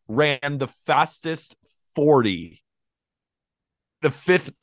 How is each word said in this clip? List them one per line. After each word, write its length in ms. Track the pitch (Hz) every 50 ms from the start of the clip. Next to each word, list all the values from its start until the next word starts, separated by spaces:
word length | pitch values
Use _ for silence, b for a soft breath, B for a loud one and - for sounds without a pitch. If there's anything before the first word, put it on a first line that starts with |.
| _ -
ran 500 | 107 123 151 147 139 127 - 143 147 135
the 100 | 135 123
fastest 880 | - - - - 147 135 156 160 - - - 165 165 160 - - _ _ _ _ _ _ _ _ -
forty, 720 | - 147 151 151 135 117 107 95 82 82 82 - _ _ _ _ _ _ _ _ _ _ _ _ _ _ _ _ _ _ _ _ _ _ _ _ _ _ _ _ _
the 80 | - 151
fifth 460 | 135 - - - 180 175 - - - _